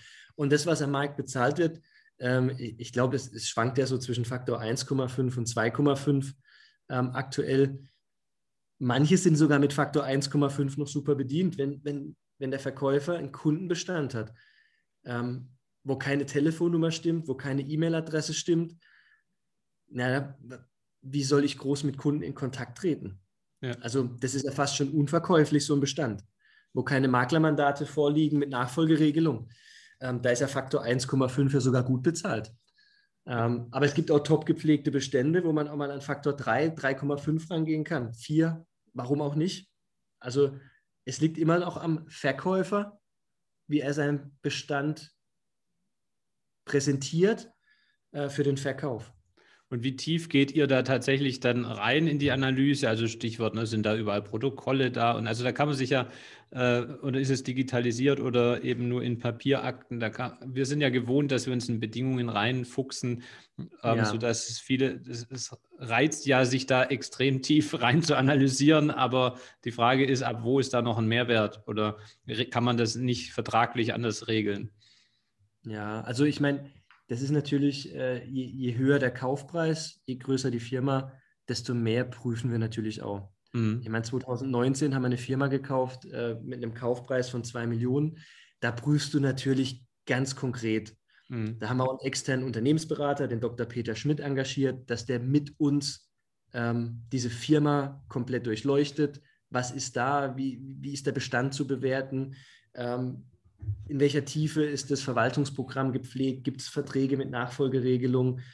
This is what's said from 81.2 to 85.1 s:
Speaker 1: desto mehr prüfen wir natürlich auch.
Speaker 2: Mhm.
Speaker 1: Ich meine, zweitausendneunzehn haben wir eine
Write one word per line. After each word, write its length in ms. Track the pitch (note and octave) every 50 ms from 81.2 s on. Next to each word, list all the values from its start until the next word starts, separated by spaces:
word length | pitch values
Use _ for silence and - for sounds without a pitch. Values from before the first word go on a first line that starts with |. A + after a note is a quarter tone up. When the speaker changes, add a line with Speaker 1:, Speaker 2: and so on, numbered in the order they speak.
| _ _ _ _ _
Speaker 1:
desto 260 | - A#2+ - - -
mehr 320 | B2 A#2+ A2+ A2 A2+ B2 B2+
prüfen 460 | B2+ - - - B2 A2+ A2+ B2+ B2
wir 80 | A#2 A2+
natürlich 440 | A2+ A2 A2+ A2+ G#2+ G#2+ G#2+ -
auch. 280 | - G#2 G2+ G2+ G2 - _ _ _ _
Speaker 2:
Mhm. 280 | - A#2 A2+ G#2+ A2 A#2+
Speaker 1:
Ich 60 | A2+ G#2+
meine, 140 | A2+ A2+
zweitausendneunzehn 920 | A2 A#2 C3 B2 - - B2 A2+ C3+ C3+ B2 A#2+ B2 C3 C3+ C3+ D3+ C#3+
haben 100 | C3+ C3
wir 40 | B2+
eine 120 | B2